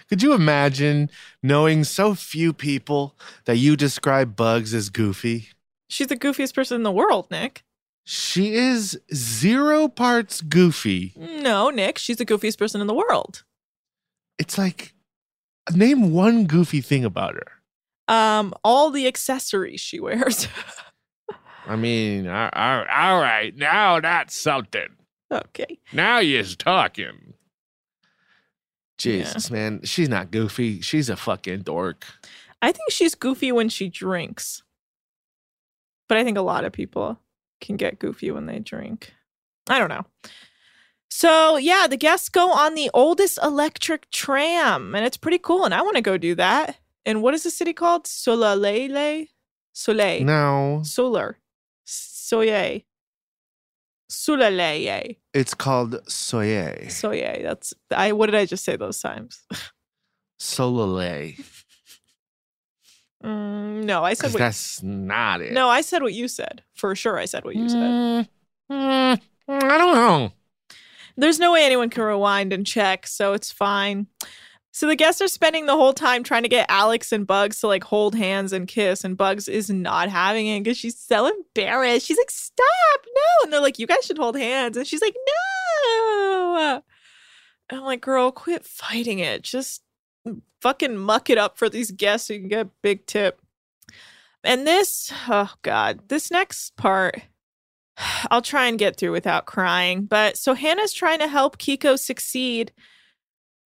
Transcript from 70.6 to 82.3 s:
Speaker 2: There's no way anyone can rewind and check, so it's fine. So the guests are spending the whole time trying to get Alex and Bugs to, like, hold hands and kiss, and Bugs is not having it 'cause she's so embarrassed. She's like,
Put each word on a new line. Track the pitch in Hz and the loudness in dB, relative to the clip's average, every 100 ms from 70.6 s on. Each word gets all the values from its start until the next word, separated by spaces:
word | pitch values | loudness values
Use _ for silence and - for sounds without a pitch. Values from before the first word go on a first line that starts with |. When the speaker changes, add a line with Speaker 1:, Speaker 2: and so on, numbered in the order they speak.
| _ - - - - - | _ -20 -20 -20 -14 0
Speaker 2:
There's | 294 311 | 2 4
no | 349 | 4
way | 339 | 6
anyone | 285 254 233 | 6 4 0
can | 240 | -2
rewind | 220 202 202 196 196 | -2 0 2 0 0
and | 190 | -4
check, | 202 - 196 190 - | -4 0 0 0 -4
so | - 202 | -4 -2
it's | 202 - | -2 -4
fine. | - 202 202 202 202 202 - - - - _ _ | -4 -2 0 -2 -4 -8 -10 -16 -18 -20 _ _
So | - 302 | -4 0
the | |
guests | 311 311 339 | 4 4 4
are | 381 | 0
spending | - 320 320 294 | 2 0 2 2
the | 277 | 4
whole | 269 | 4
time | 269 294 247 | 4 2 0
trying | 247 233 | 0 0
to | 233 | 2
get | 240 - | 2 2
Alex | 196 214 226 - | 4 2 2 -2
and | 220 196 | -4 0
Bugs | 196 202 - | 2 0 0
to, | 214 | 0
like, | 196 | 0
hold | - 208 208 | 0 0 0
hands | 226 190 196 196 | 0 -2 -2 -4
and | 190 180 | -6 -6
kiss, | - 202 196 | -2 0 0
and | 190 185 | -4 -2
Bugs | 196 202 - | 0 0 -4
is | 214 196 | -4 -2
not | 190 180 165 180 | -4 -2 -2 -2
having | 185 185 220 214 | 0 0 0 -2
it | 208 | -2
'cause | 208 247 | -2 -4
she's | 233 - | -6 -8
so | - 220 254 | 0 2 2
embarrassed. | 427 330 - 190 240 254 240 - | 0 -6 -4 -2 0 2 2 2
She's | 320 | 0
like, | 523 | 0